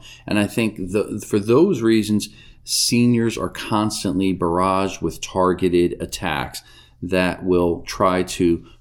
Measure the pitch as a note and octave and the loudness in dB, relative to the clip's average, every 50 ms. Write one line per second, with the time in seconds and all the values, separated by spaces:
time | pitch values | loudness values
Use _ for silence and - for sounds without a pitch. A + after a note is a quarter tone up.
0 | - - - - - - F#2+ G#2 G#2 G2+ - B2 A2+ G#2+ - - F#2 F2+ F#2+ G#2 | -12 -20 -20 -14 -6 -2 0 0 0 0 0 -2 -2 -2 -2 -6 -6 -2 -2 -2
1 | - - - G#2+ - - - G#2+ G2 A2 A#2+ C#3 F3 G#3 F3+ A2+ A2+ A2+ A2+ A2 | -2 -2 -4 -8 -6 -2 -2 -2 2 4 4 6 6 4 2 2 2 2 4 4
2 | G#2 G#2 G#2+ G#2 - - - - - - - - - - - - - - B2 A#2+ | 2 2 0 -2 -2 -4 -12 -18 -20 -20 -20 -16 -8 -4 -2 -2 0 2 2 4
3 | A#2+ A#2+ B2 A#2 A2+ A2+ - - - F2+ - - - - A2 G#2+ G#2+ G#2+ G#2+ - | 4 4 4 2 2 0 -2 -4 -6 -6 -6 -8 -6 -2 0 0 0 0 -2 -4
4 | - G2 F#2 F#2 F#2+ F#2+ F#2 F2 F2+ E2+ E2+ F2+ F#2 F#2+ F#2 F#2+ G2 F#2+ - - | -4 -2 -2 0 0 0 0 0 0 0 0 2 2 2 2 0 0 -2 -4 -4
5 | E2+ E2 - - - - - F#2+ F#2 F#2 F2+ - F#2+ F2+ F2 F2 F2 F2 F2 - | -6 -6 -6 -6 -10 -4 0 2 2 2 2 2 2 2 4 4 2 2 0 -4
6 | E2+ - - - G2+ E2+ D2+ C2+ B1+ - - - - - - - - _ _ - | -10 -8 -8 -6 -4 -4 -4 -4 -6 -8 -10 -14 -18 -20 -20 -20 -20 _ _ -12
7 | - F2 F#2+ F#2 F#2 F2+ - - F#2+ F#2 F2+ F2 F2 E2+ E2+ D#2+ - - - - | -6 -2 0 2 2 2 0 -2 0 2 2 2 2 2 0 -2 -6 -8 -2 0
8 | G#2 F#2 F#2 F#2 F2+ - - - F#2 E2+ E2+ E2 - - - - | 0 2 2 0 -2 -2 -2 0 2 2 0 0 -4 -12 -20 -20